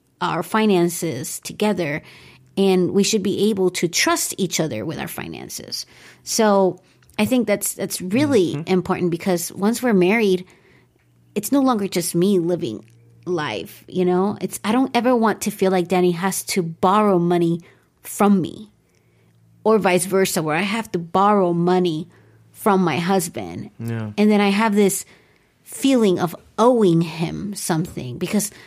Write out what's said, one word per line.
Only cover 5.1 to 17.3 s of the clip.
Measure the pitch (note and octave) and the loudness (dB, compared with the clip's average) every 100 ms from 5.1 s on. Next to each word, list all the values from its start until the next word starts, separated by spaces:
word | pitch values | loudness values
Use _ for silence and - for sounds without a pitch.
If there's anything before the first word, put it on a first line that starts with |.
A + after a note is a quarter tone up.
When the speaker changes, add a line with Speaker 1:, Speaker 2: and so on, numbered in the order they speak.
| - E2 D2 - - - - - - - - | -10 -12 -12 -14 -14 -12 -12 -12 -18 -20 -18
Speaker 1:
So | - - A3 G3 F#3 F3 _ _ _ - | -6 0 4 4 2 0 _ _ _ -4
I | G#3 | 0
think | B3+ G#3+ | 0 0
that's, | G3+ - | -2 -4
that's | - G3+ - | -6 -8 -8
really | F3+ A3+ D4 B3 D#3+ | -4 0 2 4 2
Speaker 2:
Mm-hmm. | C#3+ E3 | 0 0
Speaker 1:
important, | F#3 F3 F3+ F3 | 0 0 -2 -2
because | E3 G3 F3 - | -2 -2 -2 -4
once | - G3+ A#3+ | -2 -2 0
we're | B3 | 2
married, | G3 F3+ A3+ G3+ F3+ - - _ _ _ _ _ _ _ | 4 4 4 2 0 -2 -20 _ _ _ _ _ _ _
it's | G#3 - | -8 -2
no | C#4 | 2
longer | C4 A3 G3 | 2 2 -2
just | F3+ E3+ | -4 -2
me | E3+ F#3+ F#3+ | 0 2 2
living | E3+ E3+ D3+ G#2+ - _ _ _ | 2 -2 -4 -8 -14 _ _ _
life, | - F3 D3+ G2+ - - - | -6 -4 -4 -6 -10 -16 -8
you | F#3 | -2
know? | F3+ F3+ G3 G#3 | 0 2 0 -2
It's, | F#3+ - | -6 -6
I | G3+ | -2
don't | A#3+ C4 | 0 0
ever | A#3+ A#3+ B3 | 0 2 2
want | A3 - | 2 0
to | G#3 | -4
feel | - F#3 | -2 0
like | F#3 E3+ | 0 0
Danny | F#3 F3+ | 2 2
has | E3+ F#3+ - | 0 -2 -4
to | - G3 | -4 -4
borrow | E3 E3 F#3 G#3 G#3 F3+ | -4 0 2 4 4 2
money | F3 | 2